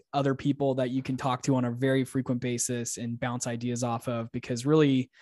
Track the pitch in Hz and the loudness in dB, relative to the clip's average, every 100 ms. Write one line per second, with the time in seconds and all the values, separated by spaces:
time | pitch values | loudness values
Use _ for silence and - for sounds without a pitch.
0 | - 143 139 135 147 143 139 131 127 131 | -6 0 0 2 0 2 0 0 0 -2
1 | 127 131 139 123 - 131 123 120 135 135 | -4 -2 -2 -2 2 2 2 0 2 2
2 | 127 135 123 123 123 120 - 123 117 - | 0 -2 -2 -2 -2 -2 -2 -4 -6 -6
3 | 120 117 123 120 123 117 123 120 123 117 | -6 -4 -4 -4 -4 -4 -4 -2 -2 -2
4 | - 117 117 123 - 120 131 156 147 131 | -4 -4 -4 -8 -6 -2 4 6 6 4
5 | 123 _ | 0 _